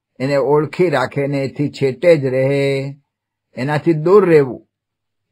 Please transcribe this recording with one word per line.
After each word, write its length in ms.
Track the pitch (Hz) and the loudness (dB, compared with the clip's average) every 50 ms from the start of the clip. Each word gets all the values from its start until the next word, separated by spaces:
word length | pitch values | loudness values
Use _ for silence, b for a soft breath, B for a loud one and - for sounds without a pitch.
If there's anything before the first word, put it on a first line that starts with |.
| _ _ _ - | _ _ _ -8
એને 180 | 127 139 143 | -6 -2 -2
ઓળખી 520 | 139 123 131 147 151 156 135 - - 185 175 | 0 0 2 0 0 0 -2 -2 -2 -2 0
રાખે 380 | 147 127 127 127 - 143 143 | 0 0 -2 -2 -4 -4 -4
ને 180 | 135 143 139 135 | -4 -4 -4 -4
એથી 260 | 127 - - 147 139 | -6 -6 -4 -6 -6
છેટે 460 | 143 - 139 135 127 - - 175 165 | -4 -2 -4 -4 -2 0 2 4 4
જ 100 | 156 135 | 4 2
રહે, 680 | 131 127 131 131 135 139 139 139 139 139 135 135 139 143 143 _ _ _ _ _ _ _ _ _ _ _ | 0 -2 0 0 0 0 0 -2 -2 -2 -4 -6 -8 -12 -16 _ _ _ _ _ _ _ _ _ _ _
એનાથી 360 | - 123 147 151 151 - 170 165 | -8 -6 -4 -4 -2 0 0 0
દૂર 360 | 151 151 175 196 208 190 175 | 0 2 4 4 4 6 6
રહેવું. 400 | 165 151 139 127 101 - - _ _ _ _ _ _ _ _ _ _ _ _ _ | 4 4 2 2 -4 -12 -16 _ _ _ _ _ _ _ _ _ _ _ _ _